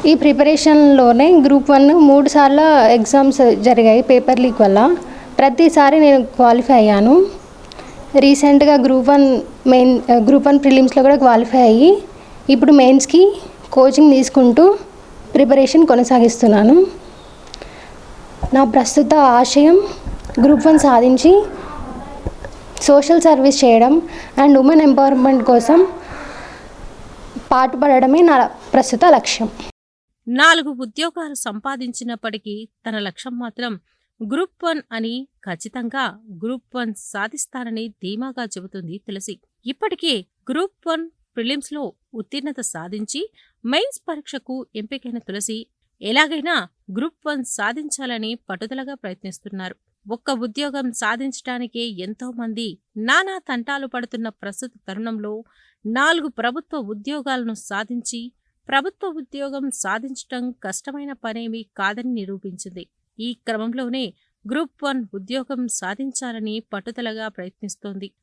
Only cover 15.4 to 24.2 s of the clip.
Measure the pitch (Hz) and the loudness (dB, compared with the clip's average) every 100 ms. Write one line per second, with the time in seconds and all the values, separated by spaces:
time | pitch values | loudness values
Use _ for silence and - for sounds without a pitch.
15.4 | 262 269 269 320 320 247 240 254 233 233 | 2 2 4 4 4 2 2 4 2 2
16.4 | 226 208 214 330 381 - - - - - | 2 4 4 4 2 -4 -20 -20 -20 -20
17.4 | - - - - - - - - - - | -20 -20 -20 -20 -20 -20 -20 -20 -20 -12
18.4 | - 262 254 262 233 294 294 302 269 240 | -2 0 2 0 0 0 2 4 4 4
19.4 | 254 285 302 370 403 - - - - - | 2 4 4 4 2 -10 -14 -14 -8 0
20.4 | 269 285 311 311 285 240 247 262 320 392 | 2 4 4 4 4 4 2 4 4 4
21.4 | 415 - - - - - - - - - | 2 -12 -16 -16 -16 -16 -18 -14 -14 -14
22.4 | - - - - - 285 285 339 330 277 | -20 -20 -20 -4 2 2 4 2 4 4
23.4 | 277 277 254 226 240 320 - - | 2 2 4 4 4 2 -2 -16